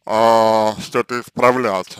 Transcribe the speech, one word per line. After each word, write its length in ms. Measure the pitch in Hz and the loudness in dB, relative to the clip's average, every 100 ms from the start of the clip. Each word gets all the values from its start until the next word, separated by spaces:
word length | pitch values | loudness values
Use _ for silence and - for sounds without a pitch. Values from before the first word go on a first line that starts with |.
| - | -4
а, 680 | 110 113 113 110 110 107 104 | 2 4 4 2 2 -2 -4
что-то 400 | - 123 - 120 | -6 -6 -6 -10
исправлять, 760 | - - 123 127 117 95 90 - | -10 0 0 2 -2 -4 -8 -16